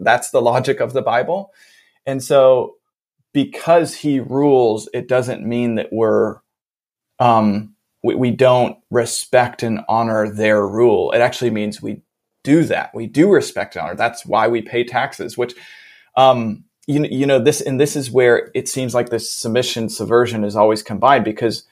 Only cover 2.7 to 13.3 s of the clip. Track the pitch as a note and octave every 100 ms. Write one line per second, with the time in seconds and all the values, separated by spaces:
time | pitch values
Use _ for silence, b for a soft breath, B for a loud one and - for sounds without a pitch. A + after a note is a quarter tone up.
2.7 | - _ _ _ _ _ C#3+ C3+ - E3
3.7 | E3+ D#3 - D3 C3+ A#2 C3+ D3 C3 A#2
4.7 | A2 - B2 B2 B2+ A#2+ - A2+ A#2+ A#2+
5.7 | A2 - A2 A2 G#2+ A2 - _ _ _
6.7 | _ _ _ _ - B2 A2+ G#2+ G2+ G#2+
7.7 | _ _ _ A#2+ F#2+ B2 A2 B2+ B2 A#2+
8.7 | - _ A#2 A2+ - - B2+ A#2+ - A2+
9.7 | G#2+ - A2+ A2+ A2 G#2 G#2 G#2+ G#2 G2+
10.7 | G#2+ A#2+ G2 F2+ A#2 B2 - A#2+ G#2+ G#2
11.7 | G#2+ G#2+ G#2 _ _ _ _ C3+ D#3 C#3
12.7 | D#2+ C#2+ G#2+ A2+ C#3 G3